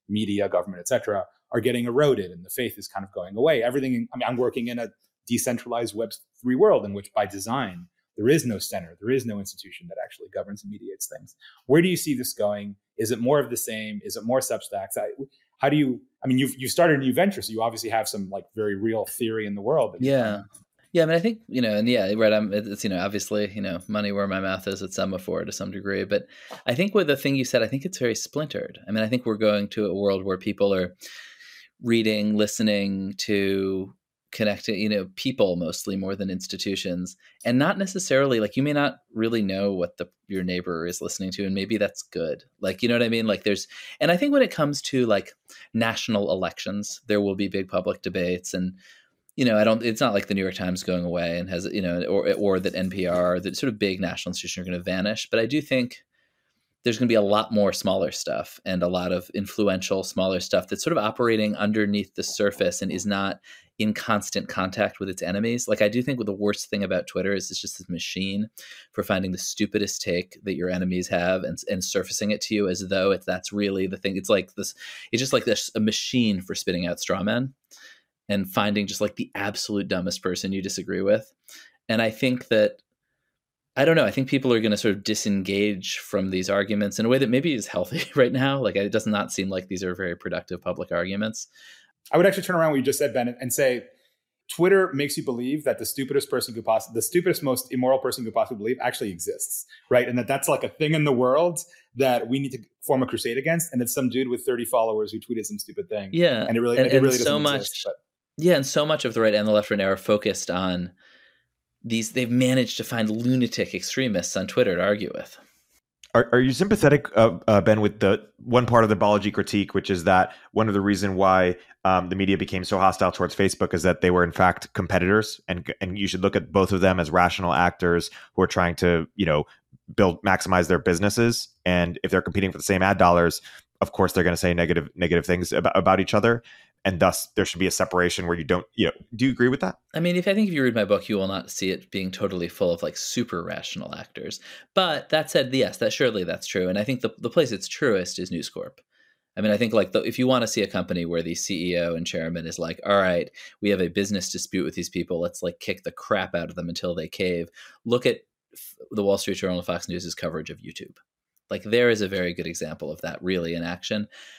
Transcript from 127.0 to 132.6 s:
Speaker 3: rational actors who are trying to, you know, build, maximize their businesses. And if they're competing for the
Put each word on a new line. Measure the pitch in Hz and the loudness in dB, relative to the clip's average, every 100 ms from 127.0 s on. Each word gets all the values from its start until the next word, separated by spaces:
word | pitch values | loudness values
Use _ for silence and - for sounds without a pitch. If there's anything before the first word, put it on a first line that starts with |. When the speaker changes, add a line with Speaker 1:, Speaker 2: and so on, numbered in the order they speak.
| 76 | 2
Speaker 3:
rational | 90 87 - 87 | 4 4 2 0
actors | 71 87 - 87 85 - - - | 2 2 2 2 2 0 -10 -6
who | - | 0
are | 90 | 2
trying | 98 87 80 | 2 0 2
to, | 87 85 80 - | 2 2 0 -2
you | 85 | 2
know, | 76 - _ _ _ - - | 2 -2 _ _ _ -4 4
build, | 95 85 | 4 4
maximize | 98 92 92 90 87 | 2 2 4 4 4
their | 87 | 2
businesses. | - 85 101 117 117 117 - _ 90 | 2 2 2 2 2 0 -6 _ 0
And | 90 87 - | 2 2 -2
if | 92 | 0
they're | 92 | 0
competing | 90 98 95 | 0 0 -2
for | |
the | 78 | -2